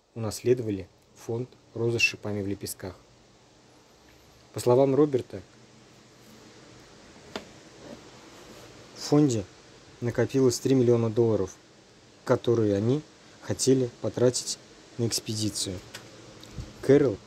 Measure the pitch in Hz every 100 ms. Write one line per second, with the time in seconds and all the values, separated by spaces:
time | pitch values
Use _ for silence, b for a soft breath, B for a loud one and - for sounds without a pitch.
0 | _ - 110 - 117 123 110 98 92 _
1 | _ - - 117 127 _ _ - 117 117
2 | - - 104 104 98 98 95 - 95 -
3 | _ _ _ _ _ _ _ _ _ _
4 | - - _ _ _ - 120 123 139 135
5 | 151 127 113 98 - - - - - -
6 | - - - - - - - - - -
7 | - - - - - - - - - -
8 | - - - - - - - - - -
9 | - 147 147 117 92 - - - - -
10 | 120 117 117 135 131 117 127 135 120 117
11 | 113 110 117 104 92 - - - - -
12 | - - - 123 - 117 107 98 110 143
13 | 151 - - - - 101 - 131 123 -
14 | 113 - 123 123 - - - - - -
15 | 117 - - 107 107 - - 92 - -
16 | - - - - - - - - - 139
17 | 139 98